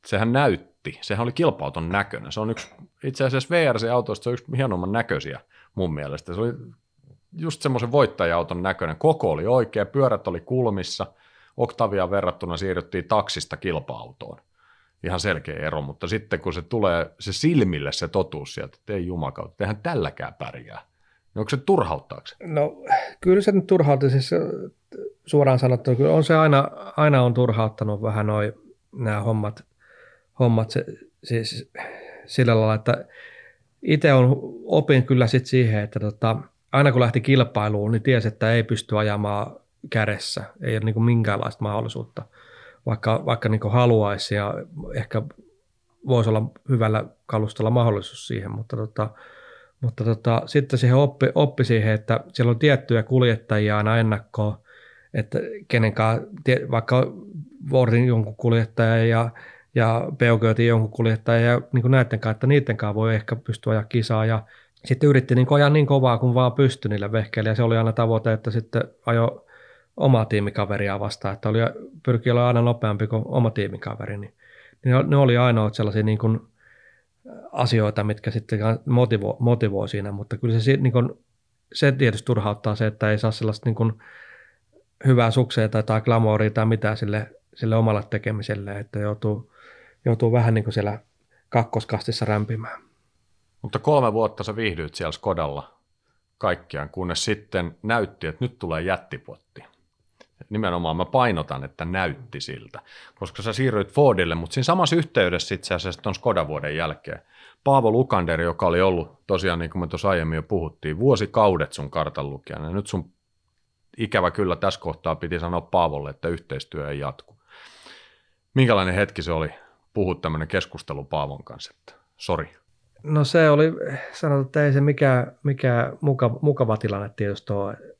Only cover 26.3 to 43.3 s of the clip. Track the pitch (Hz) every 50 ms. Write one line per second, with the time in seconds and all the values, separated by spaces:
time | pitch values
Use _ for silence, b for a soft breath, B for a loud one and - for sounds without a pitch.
26.3 | 165 156 160 156 143 139 139 - - - - - - - 151 151 143 131 123 123
27.3 | 117 123 123 120 110 110 113 107 107 - 107 107 104 101 110 110 104 107 104 107
28.3 | 107 107 107 107 107 - _ - - _ _ _ - 131 123 107 107 104 101 113
29.3 | 110 107 104 104 104 - - _ _ b b b b b b b b b b b
30.3 | _ - 127 120 117 110 110 - - - - - - - - _ _ _ - -
31.3 | 120 117 113 110 - 113 - _ _ B B B B B B B B B B B
32.3 | - - 127 117 117 110 110 110 110 107 - - 117 - - B B B B B
33.3 | B B B B B B B B _ _ - - 156 147 - 156 139 131 123 127
34.3 | 139 - - - - - - - - 160 147 - 143 127 123 - 135 127 123 113
35.3 | - 131 127 - - 127 123 113 107 104 104 104 - - 104 104 104 - - 113
36.3 | 113 - - - _ _ _ _ - 135 143 143 120 127 123 117 113 131 107 -
37.3 | 135 131 120 120 - 107 104 107 107 104 104 107 113 113 113 139 127 117 107 110
38.3 | 107 _ - 113 113 117 113 - 117 - - - 110 107 107 107 104 104 104 104
39.3 | 104 104 104 - - - _ _ _ _ - - - 117 107 104 104 95 - -
40.3 | - - 107 - - _ - 123 113 110 107 113 107 110 113 117 120 117 110 107
41.3 | 101 - - - - _ - 104 104 107 120 113 - 123 - - _ - - B
42.3 | B B B B B B B B B B B 123 110 104 - 107 110 - - 117